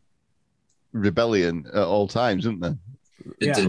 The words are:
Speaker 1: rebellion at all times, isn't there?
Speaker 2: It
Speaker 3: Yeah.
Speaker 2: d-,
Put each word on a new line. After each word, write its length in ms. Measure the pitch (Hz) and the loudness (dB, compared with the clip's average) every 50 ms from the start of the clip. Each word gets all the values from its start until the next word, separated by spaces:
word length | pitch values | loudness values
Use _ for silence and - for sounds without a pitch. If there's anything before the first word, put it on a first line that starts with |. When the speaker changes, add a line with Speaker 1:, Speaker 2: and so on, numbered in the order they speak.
| _ _ _ _ _ _ _ _ _ _ _ _ _ _ _ _ _ _ | _ _ _ _ _ _ _ _ _ _ _ _ _ _ _ _ _ _
Speaker 1:
rebellion 720 | - 113 101 104 82 113 117 117 110 98 87 85 82 82 71 - | -4 -2 0 0 2 2 2 2 4 2 2 2 0 -4 -6 -4
at 120 | - 104 95 | -2 0 0
all 240 | 82 101 104 101 98 | 2 2 0 0 0
times, 360 | - 113 123 120 98 90 110 | 0 0 0 0 0 0 -2
isn't 160 | 117 110 85 | -4 -4 -4
there? 160 | 87 82 139 - - 113 135 - _ _ _ - - - - - | -4 -6 -6 -6 -10 -16 -20 -20 _ _ _ -20 -20 -16 -8 -4
Speaker 2:
It 60 | - | -2
Speaker 3:
Yeah. 60 | 147 139 | 0 2
Speaker 2:
d-, 120 | 120 95 | 2 2